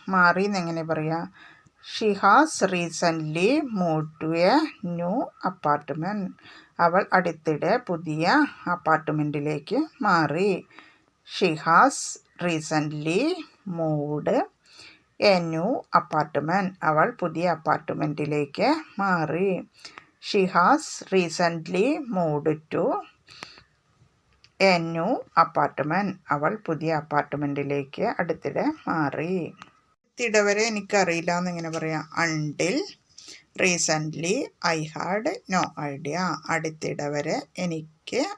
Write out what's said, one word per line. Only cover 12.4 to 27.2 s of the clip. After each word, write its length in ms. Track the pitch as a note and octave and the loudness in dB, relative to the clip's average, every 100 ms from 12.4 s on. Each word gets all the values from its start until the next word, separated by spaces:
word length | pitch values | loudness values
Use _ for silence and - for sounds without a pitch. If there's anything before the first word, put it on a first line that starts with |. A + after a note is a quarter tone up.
recently 800 | F3 D#3+ D#3 D#3 D3 D3+ D3+ F3+ D4+ F4+ C#4+ _ G3 | -4 -2 -2 -2 -2 -4 -2 0 0 -2 -8 _ -8
moved 580 | E3+ D#3+ D3+ D3 D3 E3+ A#3 G4+ _ _ - - - _ - | -4 -2 -2 -2 -4 0 0 0 _ _ -20 -20 -20 _ 0
a 140 | G#3+ F#3 | 4 4
new 240 | E3 D#3+ F#3+ C#4+ - | 2 -2 -2 -2 0
apartment. 760 | F3 E3 D#3 D3 D#3 D3+ F#3+ F#3 - | 0 2 0 0 -2 0 0 -2 -4
അവൾ 260 | D#3+ D#3 G3 | 0 2 2
പുതിയ 300 | A#3+ E3+ D#3+ F3 | 0 -6 -2 -2
അപ്പാർട്ട്മെന്റിലേക്ക് 1200 | D#3 D#3 D#3 - D#3+ D#3 D3+ D3 D3 C#3+ - A3+ D#4 - - | 0 0 -2 -2 -4 -4 -4 -2 -2 -2 0 0 0 -4 -4
മാറി. 540 | G3 F3 D#3 D#3+ G3 F3+ - _ - - - _ | 0 0 0 -2 0 -2 -6 _ -20 -20 -20 _
She 180 | - G#3 F#3 | -2 0 2
has 360 | F3+ F#3 D4 - - - | 4 4 4 0 -12 -2
recently 760 | F#3+ F3 D#3+ F3 E3 D#3+ F3+ A#3+ E4 B3 | 0 2 0 0 0 -2 0 0 0 -4
moved 420 | F#3 E3 D3 D#3 D#3 - | -2 0 0 0 -2 -4
to 160 | - G#3 G4 - _ _ - - - - _ _ _ _ _ _ _ - - | -2 -2 -2 -6 _ _ -18 -18 -18 -20 _ _ _ _ _ _ _ -14 0
a 140 | F#3+ F3 E3 | 4 4 2
new 260 | E3 F3+ C#4+ - E3 | -2 -2 -2 0 2
apartment. 760 | D#3+ D#3+ D3 - D3 F3 G3+ - - | 2 2 0 0 -2 -2 -2 -4 -4
അവൾ 220 | D3 D3+ G#3+ | 0 0 -2
പുതിയ 300 | - D#3 D#3+ | -4 -4 -2
അപ്പാർട്ട്മെന്റിലേക്ക് 1080 | D#3 D3+ D3 | -4 -2 -2